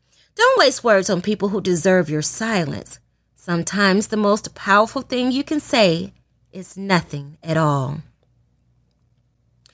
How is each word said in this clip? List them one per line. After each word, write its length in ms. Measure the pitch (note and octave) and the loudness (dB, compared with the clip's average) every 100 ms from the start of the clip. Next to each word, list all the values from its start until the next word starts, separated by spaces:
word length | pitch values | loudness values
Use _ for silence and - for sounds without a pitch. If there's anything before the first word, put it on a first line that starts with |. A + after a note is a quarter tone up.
| _ _ _ - | _ _ _ 2
"Don't 240 | A#4+ C5 | 4 6
waste 240 | D4 - | 4 2
words 260 | A#3 G3 F3+ | 2 2 2
on 120 | F3+ | -2
people 280 | G3+ G#3 G3+ | -2 -2 -2
who 120 | G3 | -2
deserve 480 | F#3 F3 F#3 F#3 D3 | 0 2 4 4 2
your 120 | D3+ | -2
silence. 760 | D3+ - A3+ G#3 D3 A2+ - - _ _ _ _ | -4 -4 -2 -2 -2 -6 -10 -14 _ _ _ _
Sometimes 720 | - E3+ E3 F#3+ G3+ F#3+ G#3 | -4 -4 -2 0 2 2 0
the 100 | G#3+ | 0
most 360 | G#3 G#3+ - | 0 0 -2
powerful 480 | - - G3+ A3+ C4+ | -10 2 2 2 -2
thing 300 | - B3 B3 | -6 -2 -2
you 120 | B3+ | -2
can 180 | C#4+ D4+ | -4 -4
say 520 | - C4 G3 E3 G3 - _ _ _ | 0 2 2 2 -6 -16 _ _ _
is 240 | F#3 F3+ - | -14 -14 -10
nothing 640 | G3 F3+ D#3+ C#3+ C#3+ D#3 | -2 -2 -2 -12 -12 -16
at 160 | E3 D#3+ | -4 0
all." 440 | D3+ C#3 C3 D3+ - _ _ _ _ _ _ _ _ _ _ _ _ _ _ _ _ | 0 0 -4 -8 -14 _ _ _ _ _ _ _ _ _ _ _ _ _ _ _ _